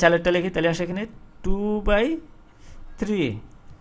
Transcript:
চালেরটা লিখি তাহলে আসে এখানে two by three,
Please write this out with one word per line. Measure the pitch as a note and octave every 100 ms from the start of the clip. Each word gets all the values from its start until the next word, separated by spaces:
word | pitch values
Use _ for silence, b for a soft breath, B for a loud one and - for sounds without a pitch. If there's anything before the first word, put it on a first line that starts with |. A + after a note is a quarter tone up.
চালেরটা | F3 E3+ F3
লিখি | F3 F#3
তাহলে | F3 E3
আসে | E3 F3
এখানে | F#3 A3+ - - -
two | - G3 G#3 G#3 G3
by | G3+ B3+ D#4+ - - - - b b - -
three, | G3+ G3+ C#3 G#2+ - - - -